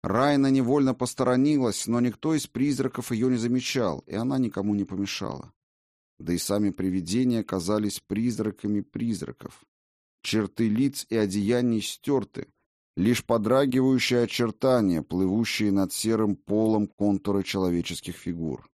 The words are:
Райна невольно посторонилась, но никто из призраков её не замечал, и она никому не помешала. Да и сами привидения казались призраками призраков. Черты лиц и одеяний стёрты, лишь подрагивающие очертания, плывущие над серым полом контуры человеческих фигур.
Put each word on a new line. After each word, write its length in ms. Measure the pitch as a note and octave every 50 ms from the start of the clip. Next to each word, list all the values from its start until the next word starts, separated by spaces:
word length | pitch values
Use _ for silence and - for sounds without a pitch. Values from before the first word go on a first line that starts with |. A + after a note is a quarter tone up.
| -
Райна 440 | - F#2+ A#2 C3+ C#3+ C#3+ C#3 C#3
невольно 480 | C3+ C3+ C3+ B2+ A#2 C#3 D3 C#3 C3 B2
посторонилась, 880 | - B2+ B2 - - C3 A#2+ B2+ B2+ C3+ D3 D3+ C#3 B2+ A2+ G2 - -
но 140 | A2+ A#2 A#2+
никто 340 | A#2+ B2 G#2 _ - D#3 D#3+
из 140 | D3 -
призраков 640 | - _ A#2 C3+ D3 C#3 B2+ C#3 C3 - - - -
её 180 | B2 G#2+ B2 C3
не 80 | B2+
замечал, 640 | A#2 A2+ A#2+ B2 B2+ B2 - - C3+ A#2 F#2 D2+ - -
и 80 | - -
она 240 | G#2 A#2 C3 C#3 C3
никому 340 | B2+ A2 - - G2 G#2 G#2
не 100 | G2+ G2
помешала. 720 | - F#2+ F#2 G2 G2 - - G2 - - C2+ - - _ _ _ _ _ _ _ _ _ _ _ _ _ _
Да 140 | D2 D2+ F2
и 40 | F2
сами 320 | - - G2+ G#2 G#2 G2+
привидения 720 | - - F#2 F#2+ F2+ F#2+ E2+ E2+ G2 B2 B2+ B2 A#2+ A2+ G2+
казались 560 | - - F#2+ E2 F#2 G#2+ G#2+ G#2+ G#2 - -
призраками 800 | _ _ G#2 A2 A2+ B2 A2 G#2+ G#2+ A2 G2 - - G#2 G#2 G#2
призраков. 840 | G2+ _ _ - A#2 A#2 A2 F2 - - A#1+ _ - - - - _ _ _ _ _ _ _ _ _ _ _ _ -
Черты 460 | - - A2 G#2 F#2 _ - A#2+ A2
лиц 360 | G#2 A2+ C3+ C#3+ C#3 - - _
и 60 | A2
одеяний 680 | A2+ G#2+ G2 F#2+ G#2 G2 G#2 A#2+ B2 B2 A#2+ A2+ A2
стёрты, 680 | G2 - - - - - C#3+ C3 G2+ - _ - - _ _ _ _ _ _ _ _ _ _
лишь 280 | - F2+ A2+ B2 - -
подрагивающие 960 | - A#2 A2+ G#2 A2 B2+ C3+ C#3+ C3+ B2+ C3 B2+ C3+ C3 B2 - - B2 A#2+ A#2+
очертания, 800 | A2+ - - B2 A2+ G#2 _ - C3 B2+ B2 G#2+ F#2 F2 D#2+
плывущие 680 | - _ - F2+ F#2+ F#2 G2 A2+ A#2 - - - G#2+ G#2
над 220 | G2 G2 F#2+ F#2 -
серым 420 | - - A2 A2+ A2 A2 G#2 G2
полом 520 | - _ - G2+ G#2+ A2 A2 A2 G#2+ G#2
контуры 560 | G2+ _ _ G#2 G#2 G2+ F#2+ - G2+ G2 G2 F#2+
человеческих 720 | - - G2 F#2 F2+ F2 F2 E2 - F2 - - - E2+
фигур. 540 | - - F2+ F2 E2+ E2 D#2 B1+ - - _ _